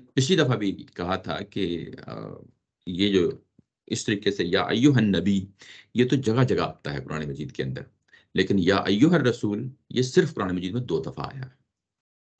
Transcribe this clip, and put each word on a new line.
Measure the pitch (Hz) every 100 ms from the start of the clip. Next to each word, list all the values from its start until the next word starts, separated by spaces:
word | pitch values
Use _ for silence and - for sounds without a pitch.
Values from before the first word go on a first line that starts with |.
| - -
पिछली | 131 180
दफ़ा | 135 113
भी | 101 85 - -
कहा | 87 92
था | 92 78
कि, | 101 104 90 85 - -
अ, | - 53 52 - - _ _ _ -
ये | 87 101
जो | 95 82 - _ _ _ _ -
इस | 110 -
तरीके | 104 101
से | 98 87
या | 95 -
अय्युहन | 107 143 127 107
नबी, | 87 92 98 95 - - - - 113
ये | 127
तो | 139
जगह-जगह | 107 113 127 87
आता | 80 - -
है | 71
कुरान | 64 78 76
मजीद | 71 76
के | -
अंदर, | 67 - - _ _ _ _ -
लेकिन | 95 101
या | 87 95
अय्युहर | - 101 151 170
रसूल | 123 - 104 104 131 - _
ये | - 127
सिर्फ | 180 180
कुरान | - 95 90
मजीद | 90 117
में | 127
दो | 80
दफ़ा | - - 73
आया | 135
है | 131 - _ _ _ _ _ _ _ _